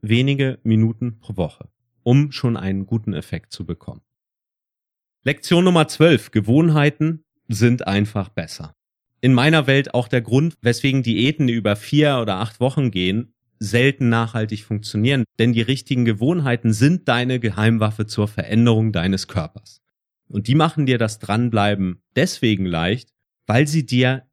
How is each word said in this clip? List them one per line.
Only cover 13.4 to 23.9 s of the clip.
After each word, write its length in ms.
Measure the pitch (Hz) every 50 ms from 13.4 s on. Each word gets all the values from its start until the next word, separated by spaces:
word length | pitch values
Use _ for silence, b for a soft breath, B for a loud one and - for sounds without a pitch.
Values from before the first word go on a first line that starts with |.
| _ _ _ -
selten 500 | 104 104 117 120 131 139 139 - 127 117
nachhaltig 560 | 117 117 117 113 117 110 110 107 107 107 -
funktionieren, 600 | - 107 101 104 - - 104 110 135 139 131 110 - _ -
denn 140 | 113 123
die 100 | 113 117
richtigen 420 | 110 131 135 123 - - 131 123 120
Gewohnheiten 680 | 117 107 104 117 151 180 170 139 127 120 - - 113
sind 360 | 107 104 127 151 185 175 - 131
deine 320 | 117 120 123 127 127 123
Geheimwaffe 680 | 117 107 107 107 107 113 113 107 110 107 107 - 104
zur 220 | - - 110 107 104
Veränderung 640 | - - - - 107 113 117 120 110 110 110 110
deines 360 | 98 85 87 95 95 92 - -
Körpers. 540 | - 90 76 - - - - - - _ _ _ _ _ _ _ _ _ _ -
Und 200 | - 101 107 117
die 60 | 135
machen 320 | 160 156 165 - 156 139
dir 120 | 131 127 113
das 200 | 113 107 - -
Dranbleiben 840 | - - 104 117 123 120 110 104 101 104 104 98 95 90 87 - _ _ -
deswegen 500 | 123 170 185 - - 131 110 107 95 95
leicht, 440 | 90 82 80 85 90 117 127 - _ _ _ _ _ _ _ _
weil 200 | - 107 131 151
sie 200 | 143 156 160 127
dir 400 | -